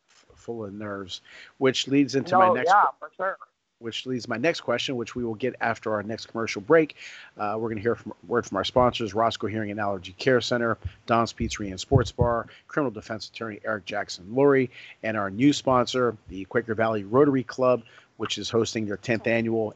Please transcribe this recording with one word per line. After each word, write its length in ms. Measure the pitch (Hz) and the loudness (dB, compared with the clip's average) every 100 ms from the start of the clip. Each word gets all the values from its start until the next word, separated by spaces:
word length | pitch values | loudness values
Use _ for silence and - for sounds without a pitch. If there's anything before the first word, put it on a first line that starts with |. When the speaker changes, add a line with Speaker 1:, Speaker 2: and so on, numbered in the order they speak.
| _ | _
Speaker 1:
f-, 180 | _ _ _ | _ _ _
full 280 | - 117 | -12 -10
of 80 | 104 | -10
nerves, 480 | 101 107 98 95 - - - - - | -10 -10 -10 -10 -14 -16 -20 -20 0
which 300 | 131 123 - | 2 2 2
leads 260 | 139 135 | 2 2
into 180 | 131 143 | 0 2
Speaker 2:
No, 60 | 180 | 4
Speaker 1:
my 160 | 185 | 6
next 160 | 151 156 | 4 4
Speaker 2:
yeah, 120 | 202 | 4
Speaker 1:
que- 60 | 156 - | 4 0
Speaker 2:
for 100 | 151 - | -12 -6
sure. 220 | 190 170 - _ _ _ | -6 -6 -14 _ _ _
Speaker 1:
which 260 | 117 - 127 | -10 -8 -6
leads 220 | 127 110 | -6 -4
my 80 | 113 | -2
next 240 | 123 - | 0 0
question, 340 | - 120 - | 0 -2 -2
which 220 | 123 113 127 | -4 -6 -6
we 80 | |
will 100 | 117 | -6
get 220 | 104 123 120 | -4 -4 -2
after 320 | 117 110 113 | -2 -2 -2
our 120 | 107 | -4
next 220 | 104 110 - | -4 -8 -8
commercial 360 | 113 110 107 | -6 -4 -4
break. 320 | 98 160 156 - - - - - | 4 4 4 -2 -18 -18 -16 -6
Uh, 200 | 104 110 | -4 -2
we're 120 | 113 | -4
gonna 100 | 110 | -2
hear 160 | 113 110 | -2 -2
from, 180 | 107 - 87 | -4 -14 -4
word 180 | 117 104 | -2 0
from 100 | 95 | -2
our 80 | |
sponsors, 500 | 95 127 123 - 110 | 0 4 4 2 -2
Roscoe 340 | 104 117 - 107 | 0 0 0 -4
Hearing 240 | 110 104 | -4 -4
and 80 | 104 | -4
Allergy 320 | 101 98 90 | -4 -4 -8
Care 280 | 92 139 127 | -4 2 2
Center, 380 | - 123 117 107 95 - - | 2 0 0 -2 -6 -10 0
Don's 260 | 117 113 | 2 2
Pizzeria 380 | - 113 - 104 | -2 -6 -4 -8
and 100 | 92 | -8
Sports 320 | - 135 117 | 2 2 4
Bar, 340 | - 120 117 110 - - | 0 0 0 -4 -14 -8
criminal 240 | - 139 | -4 -4
defense 340 | 107 - 107 - | -4 -10 -10 -12
attorney 320 | - 113 104 | -12 -12 -8
Eric 200 | 110 110 | -6 -6
Jackson 400 | - 104 95 - 90 | -4 -6 -6 -10 -6
Lurie, 380 | 123 143 135 123 - - - | 2 4 4 2 -4 -20 -8
and 140 | 110 110 | -4 -2
our 120 | 98 | -2
new 240 | 98 139 | 2 4
sponsor, 640 | 143 - 127 117 127 123 110 - | 4 2 2 2 0 0 -2 -8
the 160 | 92 | -12
Quaker 320 | 95 120 113 107 | -4 -2 -2 0
Valley 260 | 113 110 | 0 -2
Rotary 400 | 98 123 147 135 | 2 4 6 4
Club, 400 | 120 - 127 123 113 - _ - | 0 0 2 2 -2 -20 _ -10
which 220 | 110 - | -6 -6
is 100 | 101 | -2
hosting 380 | 117 110 113 104 | 0 0 -2 -4
their 100 | 98 | -4
tenth 300 | - 113 117 | -2 -2 0
annual 480 | 117 113 113 107 | 0 0 -2 -2